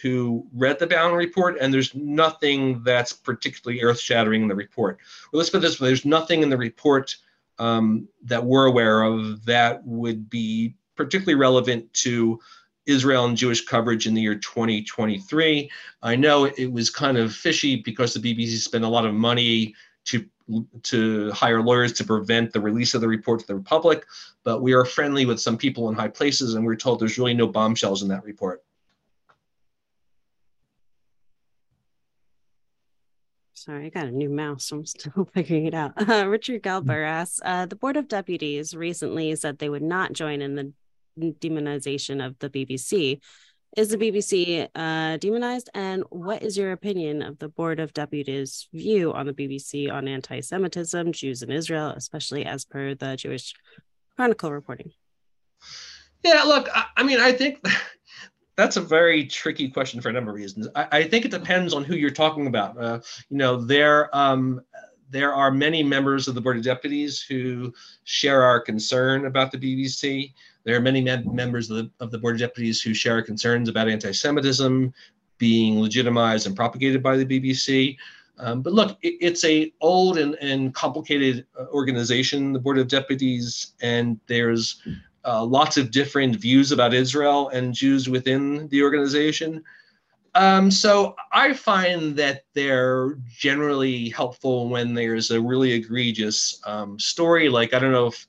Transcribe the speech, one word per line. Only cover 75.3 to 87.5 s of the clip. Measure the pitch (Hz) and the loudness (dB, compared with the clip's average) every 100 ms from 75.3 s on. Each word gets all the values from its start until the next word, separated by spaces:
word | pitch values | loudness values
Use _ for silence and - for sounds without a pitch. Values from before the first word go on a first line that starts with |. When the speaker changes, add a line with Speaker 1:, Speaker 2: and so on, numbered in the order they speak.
| - | 0
Speaker 1:
being | 117 113 110 107 | 4 6 4 4
legitimized | 110 117 120 120 113 110 104 | 2 2 2 2 2 2 -2
and | 98 | -2
propagated | 120 127 135 135 | -2 0 0 2
by | 131 135 | 2 2
the | 131 | 2
B | 131 | 0
B | 131 | 0
C. | 131 - 135 135 131 - - _ - | -2 0 2 2 -2 -18 -20 _ -10
Um, | 117 123 | -6 -4
but | 160 | 0
look, | 214 196 - | 2 2 0
it, | 170 170 | -6 0
it's | 170 170 | -2 2
a | 165 156 160 - | 2 2 2 0
old | 160 185 185 165 | 2 4 4 2
and, | 147 151 | 0 -2
and | 143 135 131 | -2 -2 -2
complicated, | - 147 151 151 147 135 120 - - | -2 -4 -4 -2 0 2 0 -6 -14
uh, | 127 | -6
organization, | 143 131 123 117 123 131 143 139 | -4 -2 -2 0 0 0 -2 -2
the | 131 | -2
Board | 135 131 | 0 0
of | 127 | 2
Deputies, | 135 135 135 131 123 120 - - - | 0 -2 -2 -2 -2 -6 -8 -12 -6
and | 120 120 120 110 - | -2 0 0 -4 -2
there's, | 120 117 117 113 - - - - _ 131 | 0 2 0 -2 -8 -12 -14 -16 _ -4
uh, | 113 | -2
lots | 113 135 - 147 | 2 2 4 2
of | 120 | 2
different | 131 139 139 131 107 | 0 0 2 2 0
views | 117 135 139 | 4 6 6
about | 127 120 | 4 4
Israel | 123 127 147 143 143 | 4 2 2 4 2
and | 139 | 0